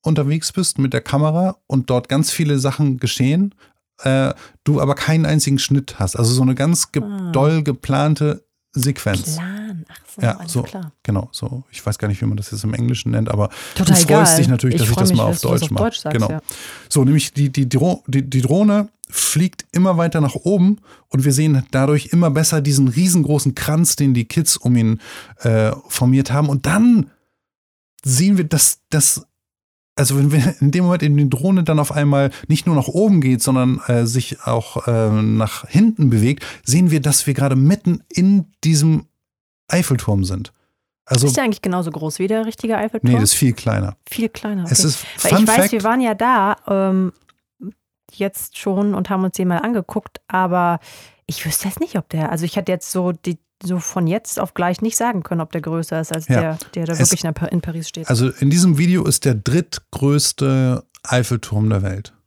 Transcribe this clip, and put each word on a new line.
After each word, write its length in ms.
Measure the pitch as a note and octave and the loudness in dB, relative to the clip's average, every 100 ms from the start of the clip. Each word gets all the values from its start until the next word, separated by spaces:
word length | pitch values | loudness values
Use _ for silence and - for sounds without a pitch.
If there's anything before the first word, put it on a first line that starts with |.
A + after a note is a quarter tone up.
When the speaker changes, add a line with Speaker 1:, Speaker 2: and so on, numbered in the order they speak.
Speaker 1:
unterwegs 500 | D#3 D#3 C#3+ D#3+ - | 0 0 0 -2 -4
bist 260 | - F3 - | -4 -4 -2
mit 140 | C3+ | -2
der 80 | B2 | -2
Kamera 560 | - C#3 D#3 E3 F#3+ - _ | -2 0 0 0 -2 -4 _
und 240 | C3+ B2 | -4 0
dort 180 | B2 - | -2 0
ganz 220 | C#3 - | -2 -2
viele 280 | - D3+ C#3 | -2 0 0
Sachen 400 | C3+ C3 D3 B2+ | 0 0 0 0
geschehen, 560 | - - C3 E3+ G3+ _ _ _ _ _ | -4 0 2 2 0 _ _ _ _ _
äh, 300 | C3 C3+ C3+ - - _ | -2 0 0 -4 -14 _
du 160 | - C#3+ | -2 0
aber 140 | C#3 | 0
keinen 320 | C#3+ - D#3+ D3+ | -2 0 0 2
einzigen 320 | D#3 C#3+ C#3 | 0 0 -2
Schnitt 400 | - C#3 C3+ - | 0 -2 -2 -6
hast. 180 | F#2+ - | -4 0
Also 160 | A#2 | 0
so 100 | B2+ | 2
eine 120 | C3 | 0
ganz 360 | B2+ C#3+ E3+ - | 2 0 0 -2
ge-, 100 | - | -6
Speaker 2:
Ah. 260 | G#3 G3+ F3+ | -6 -8 -4
Speaker 1:
doll 300 | D#3+ D3 D#3+ | 0 2 2
geplante 840 | D3 B2+ - C3+ D3+ D3 D3+ - _ _ _ | -2 -4 -2 0 0 0 0 -4 _ _ _
Sequenz. 640 | C3+ C3 C#3 - F#2+ A#2+ D#3 | -2 -2 -2 -4 -4 -4 -8
Speaker 2:
Plan, 480 | F3+ G3+ G#3+ F3+ - | -8 -10 -12 -12 -16
ach 60 | - - | -20 -20
so, 140 | - | -4
Speaker 1:
Ja, 140 | A#2+ - | -4 -4
Speaker 2:
alles 140 | E3+ | -6
Speaker 1:
so, 100 | B2+ | -6
Speaker 2:
klar. 300 | - G3 D#3+ _ | -6 -10 -14 _
Speaker 1:
genau, 260 | - G2+ A2+ | -4 -4 -4
so. 320 | - A#2 B2+ - | -10 -10 -10 -14
Ich 140 | - | -10
weiß 140 | - G#2 | -8 -4
gar 100 | G#2+ | -4
nicht, 120 | G#2 | -2
wie 40 | A2 | -2
man 100 | G#2 | -4
das 120 | G2+ | -6
jetzt 140 | G#2 | -6
im 80 | G#2+ | -6
Englischen 360 | A2 A#2+ A#2+ A#2 | -2 -2 -2 -2
nennt, 160 | A2+ G#2+ | -2 0
aber 220 | G#2 G#2 - - | 2 2 -2 -10
Speaker 2:
Total 100 | - | -2
Speaker 1:
du 80 | F3 | 4
freust 120 | F3+ D#3+ | 6 6
Speaker 2:
egal. 280 | D3+ E3+ D#3+ | 6 6 4
Speaker 1:
dich 100 | A#2+ | 4
natürlich, 260 | B2 B2+ D#3+ | 2 2 2
Speaker 2:
Ich 40 | |
Speaker 1:
dass 80 | A2+ | 0
ich 60 | |
Speaker 2:
freu 60 | A#2+ | 2
Speaker 1:
das 80 | F#3+ | 2
Speaker 2:
mich, 80 | A#2 | 2
Speaker 1:
mal 60 | |
auf 60 | A2 | 0
Speaker 2:
dass 80 | A2+ | 0
du 60 | B2+ | 0
das 100 | B2 | -2
Speaker 1:
Deutsch 40 | |
Speaker 2:
auf 60 | D3+ | -2
Speaker 1:
mache. 120 | - | -2
Speaker 2:
Deutsch 140 | A3+ - | -2 -4
sagst, 180 | D3+ A#2+ | -4 -2
Speaker 1:
Genau. 120 | G#2+ | -2
Speaker 2:
ja. 100 | D#3 - - - - - | -4 -10 -14 -18 -20 -2
Speaker 1:
So, 160 | D3 | 2
nämlich 280 | C3 D3+ - | 4 4 0
die, 160 | C#3+ C#3+ | -2 0
die 160 | C3+ C3 | 0 0
Dro-, 340 | B2+ E3+ F3+ - | 2 0 -2 -2
die, 160 | C#3 C3+ | -2 0
die 120 | C3 | 0
Drohne 480 | B2 E3+ G#3+ G#3 G#3 _ - | 2 2 4 2 -2 _ -10
fliegt 560 | - - D3+ F3+ - - | -4 -2 0 -2 -4 -6
immer 260 | F3 F#3 E3+ | 0 2 2
weiter 240 | E3+ E3 | 0 0
nach 120 | C#3+ - | 0 -2
oben 420 | F3 G3+ F#3 G#3 _ - _ | 0 2 2 2 _ -20 _
und 160 | C3+ C#3 | 0 2
wir 60 | |
sehen 300 | C3+ D#3 C#3 - | 2 2 0 0
dadurch 360 | C3+ C3+ D3+ - | 0 2 0 2
immer 180 | E3+ E3+ | 2 2
besser 320 | C#3+ D#3+ D#3 | 2 0 0
diesen 260 | C#3+ C#3 C3 | 0 2 2
riesengroßen 680 | A#2+ F#3 F3 C#3 D3 C3+ | 2 2 2 2 0 0
Kranz, 400 | B2 - D#3 E3+ | -4 -2 0 0
den 200 | - C#3 | 2 2
die 100 | B2 | 2
Kids 320 | A#2 - D#3 - | 0 -2 0 0
um 180 | B2+ | 2
ihn, 260 | A#2+ A2+ A2 - - - - | 2 2 0 -6 -20 -20 -4
äh, 320 | B2 A2+ A2 - - | 0 2 2 -2 -10
formiert 440 | - B2+ C3 C3+ | 0 2 4 2
haben. 160 | C3+ D3+ | 0 0
Und 160 | C#3 | 0
dann 460 | C#3 F#3+ A#3+ A3+ - _ _ _ _ _ _ _ _ _ | 0 4 6 4 2 _ _ _ _ _ _ _ _ _
sehen 360 | C3+ B2+ F#3 G3 | -2 2 2 2
wir, 60 | |
dass, 360 | D#3 D#3+ - - _ | 0 0 0 -2 _
dass, 380 | D#3 - - - _ _ _ _ _ _ - | 0 0 -2 -10 _ _ _ _ _ _ -4
also 200 | B2+ C#3 | 0 2
wenn 160 | C#3+ | 4
wir 220 | D3+ C3 - | 4 2 2
in 80 | C#3+ | 2
dem 140 | F3+ | 2
Moment 180 | F3+ F3 | 2 2
in 120 | D3+ | 2
die 140 | C#3+ C#3+ | 2 2
Drohne 340 | B2+ F3+ F#3+ | 0 2 2
dann 160 | E3 D#3 | 2 0
auf 140 | D3 | 0
einmal 380 | D3+ D3 C#3 C#3 - - | 0 2 2 0 -2 -2
nicht 160 | D#3 - | 0 2
nur 80 | |
nach 140 | D3+ B2 | 0 0
oben 320 | F3 G#3+ F3+ | 0 4 4
geht, 220 | C3 B2 | 4 2
sondern, 380 | - C3 B2+ B2 - | 2 2 2 0 0
äh, 200 | A#2+ A#2 | 0 0
sich 340 | B2 - - - | -2 -4 -8 -4
auch, 400 | A#2 - - - | -4 -4 -8 -2
äh, 240 | A#2 A2 | 0 2
nach 580 | G#2+ G#2+ A2 A2 - - | 0 0 0 -2 -6 -2
hinten 400 | F3+ A3+ A3 C#3 | 2 4 4 2
bewegt, 380 | A2+ A2+ C#3+ - - | 4 2 0 -8 -12
sehen 260 | - D3 F3+ | 0 2 4
wir, 100 | D#3 | 2
dass 240 | D3 C#3 - | 0 0 0
wir 80 | |
gerade 200 | C3+ C#3 C3 | 0 2 4
mitten 460 | C#3 G3+ - E3+ _ | 4 4 0 -2 _
in 380 | - F#3 G3+ E3 _ | 0 4 4 0 _
diesem 440 | D#3+ D#3 D#3 D#3 - _ _ _ _ _ - | 0 2 4 2 -2 _ _ _ _ _ -4
Eiffelturm 560 | F3+ - B2+ - G2+ | -2 0 -2 0 0
sind. 300 | F#2 G2 G#2+ _ _ _ _ _ | -2 -6 -10 _ _ _ _ _
Also 220 | - A#2+ C#3 | -2 0 2
Speaker 2:
Ist 100 | B2+ | 2
der 80 | |
eigentlich 160 | B3+ G3+ | -2 -2
genauso 280 | F#3+ F3+ E3 | -4 -4 -4
groß 280 | D3+ D#3 - | -6 -8 -4
wie 100 | F#3+ | -2
der 180 | A3 A3 | -2 -4
richtige 320 | - A3+ A3 | -6 -4 -2
Eiffelturm? 340 | A3 A3+ A3+ | -4 -2 2
Speaker 1:
Nee, 80 | B3 | 2
das 120 | G#2 | 2
ist 20 | - | 2
viel 140 | B2+ | 0
kleiner. 440 | - A#2 G#2 G2 - - | 0 -2 -2 -4 -8 -12
Speaker 2:
Viel 220 | - A3+ | -6 -6
kleiner, 340 | - G#3+ G3+ E3+ | -6 -6 -6 -2
Speaker 1:
Es 100 | D3 | 0
Speaker 2:
okay. 80 | F#3+ | 0
Speaker 1:
ist 160 | - - - | -4 -10 -6
Speaker 2:
Weil 60 | - | 2
Speaker 1:
Fun 100 | F#3 | 4
Speaker 2:
ich 60 | A3 | 4
weiß, 80 | A3+ | 4
Speaker 1:
Fact 160 | G3+ | 2
Speaker 2:
wir 120 | A3 | 0
waren 160 | G#3 B3 | 0 0
ja 140 | A#3+ | 0
da, 420 | G#3 A#3 A#3+ G3 - - | 0 0 2 0 -2 -2
ähm, 460 | G3 F#3+ F#3+ F#3 _ _ _ _ _ F3+ - _ _ _ | -2 0 0 -2 _ _ _ _ _ -16 -16 _ _ _
jetzt 440 | - G3 - - - | -6 -6 -6 -14 -8
schon 340 | G#3 G3 G#3 | -4 0 0
und 140 | F#3+ F#3 | -2 -2
haben 160 | F#3+ | -2
uns 120 | F#3+ - | -2 -2
den 120 | F3+ | -2
mal 100 | F3 | -2
angeguckt, 600 | - A#3 - G#3+ - - - | -2 -4 -4 -8 -8 -20 -6
aber 520 | F#3 F#3 F3+ F3 E3+ - - - _ - | -2 0 0 0 -2 -6 -20 -20 _ -12
ich 200 | D#3 D#3+ | -10 -6
wüsste 220 | - G3 | -6 -6
jetzt 120 | - | -6
nicht, 160 | E4+ F#3+ | -6 -6
ob 140 | - | -6
der, 200 | D#3+ D3+ | -6 -4
also 140 | E3 | -4
ich 120 | E3+ - | -4 -4
hätte 140 | F3+ | -4
jetzt 200 | F3+ - | -6 -4
so 200 | F#3 F3+ | -4 -4
die, 260 | E3+ - E3+ _ _ | -4 -8 -8 _ _
so 140 | F3+ F3+ | -6 -6
von 280 | - - E3 | -4 -2 -2
jetzt 320 | G#3 - - | -2 -4 -6
auf 140 | G3 | -6
gleich 300 | - F3+ F3+ | -4 -4 -2
nicht 160 | A3 - | -4 -2
sagen 240 | A#3 G3+ | -2 -4
können, 180 | D#3 E3+ | -4 -6
ob 100 | D#3 | -6
der 120 | E3+ | -8
größer 360 | D#3+ E3 E3 D#3+ | -6 -6 -4 -6
ist 140 | D#3+ | -4
als 140 | D#3+ D#3+ | -6 0
Speaker 1:
Ja. 120 | - | 0
Speaker 2:
der, 180 | D#3+ D#3+ - | 0 -6 -10
der 100 | - E3 | -8 -6
da 60 | |
Speaker 1:
Es 60 | E3 E3+ | 0 0
Speaker 2:
wirklich 140 | F3 | 0
in, 80 | E3 D3+ - | -4 -4 -4
in 100 | F3 | -4
Paris 260 | E3+ E3 D#3+ | -4 -10 -12
steht. 220 | - D#3+ | -12 -2
Speaker 1:
Also 180 | A#2 B2+ | 0 0
in 220 | - C#3 | 0 2
diesem 260 | E3+ F#3 D3 | 4 4 4
Video 280 | F3 F3+ - | 2 2 0
ist 180 | - | 0
der 100 | C#3 | 0
drittgrößte 1500 | A2 B2 D3+ - - _ - C#3 D3 - - C3+ C3 C3 B2 - - | 0 0 -2 -2 -12 _ -2 0 2 0 -2 0 2 0 -2 -6 -18
Eiffelturm 680 | - B2 A2+ A#2 - G#2+ G#2+ | -2 -2 0 -4 -4 -2 0
der 120 | G#2 | 0
Welt. 300 | F#2+ G2 - _ | -2 -8 -14 _